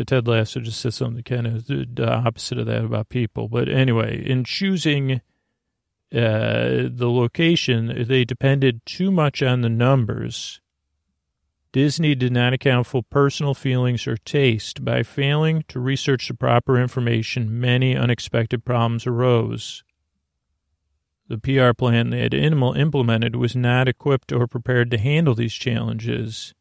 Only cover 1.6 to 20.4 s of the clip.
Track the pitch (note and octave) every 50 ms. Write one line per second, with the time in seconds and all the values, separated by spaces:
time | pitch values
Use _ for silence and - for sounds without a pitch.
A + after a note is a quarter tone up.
1.6 | A2+ - C#3 C#3 B2+ A#2+ A#2+ C3 B2 A#2 A#2+ A#2 B2 A#2+ A#2 - - - B2 B2
2.6 | A2+ A2+ A#2 A2+ A2+ A2+ A2+ A2 A2 - - B2 A#2 - - A2+ A2+ G#2+ A2+ A#2+
3.6 | B2 - - C3 C3 B2+ A2+ A2+ A2 A2 - - - - C3 B2+ B2 - - -
4.6 | G3 G3 F#3+ E3 - D#3 D3 C#3+ C#3 C3 C3 A#2+ - _ _ _ _ _ _ _
5.6 | _ _ _ _ _ _ _ _ _ _ - A#2 A#2 A2 G#2+ A2 A2+ A2+ A2+ A#2
6.6 | A#2 B2 B2+ B2 B2 B2+ B2 A#2+ B2 A#2+ A#2+ B2+ A#2+ A#2+ - - E3 E3 F3 -
7.6 | - - B2 A2+ A2+ A#2 B2 A#2 A#2+ A2+ C3+ C3 B2 A#2+ B2 - - C3+ C#3 C#3
8.6 | C3+ C3 A#2 A#2 - - - - F#3 G3 F#3+ E3+ D3+ C#3 - - C#3 B2+ B2+ B2
9.6 | A#2+ A#2 A2+ A#2 B2 C3 C#3 C3 A2+ G#2 A2+ A2+ A2+ A#2 A#2+ - - - - -
10.6 | _ _ _ _ _ _ _ _ _ _ _ _ _ _ _ _ _ _ _ _
11.6 | _ _ - C3 C#3+ D3 C3+ - D#3+ D3+ C#3+ B2+ B2+ B2 B2 A#2+ A#2+ B2 C3 B2+
12.6 | - C#3 B2+ B2 A#2+ - - B2+ - - - C#3+ C#3 C#3 - - D3+ C#3+ C3 -
13.6 | - C3+ B2+ B2+ B2 B2 B2 A#2 - B2+ A#2 G#2 - - - D3 C#3 B2 A2 G#2+
14.6 | - - - - C3 B2 A#2+ B2 A#2 - - C#3+ C#3 C#3 D3 D3+ D#3+ D#3+ D#3+ D#3
15.6 | - - - C3 B2 C3 C3+ - - D3 C3+ B2 - - B2+ - B2+ B2 A#2+ A#2+
16.6 | - - C3 B2 B2+ B2 - B2+ B2 A#2 A#2 A2+ A2 - - B2+ A2+ G#2+ A2+ A#2+
17.6 | B2 B2 B2 B2+ C3 C3 B2+ C3 B2+ B2 A#2+ - - - - A#2 A2+ - B2 A#2
18.6 | - - B2 A#2 A#2 A#2 A#2 A2+ - B2+ A#2+ A#2 B2+ B2+ A#2+ A#2 A2+ A2 A#2 A2+
19.6 | - - - - - _ _ _ _ _ _ _ _ _ _ _